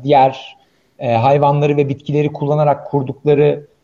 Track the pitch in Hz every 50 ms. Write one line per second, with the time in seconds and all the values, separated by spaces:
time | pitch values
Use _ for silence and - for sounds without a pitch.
0 | 123 139 147 135 131 135 135 - - - - _ _ _ _ _ _ _ _ -
1 | 135 120 117 113 117 139 143 143 143 143 143 147 147 147 147 147 143 135 139 -
2 | - - 143 147 147 147 151 - 147 139 151 151 151 147 139 147 - - - 143
3 | 131 135 131 - - 147 147 143 147 147 143 147 - - _ _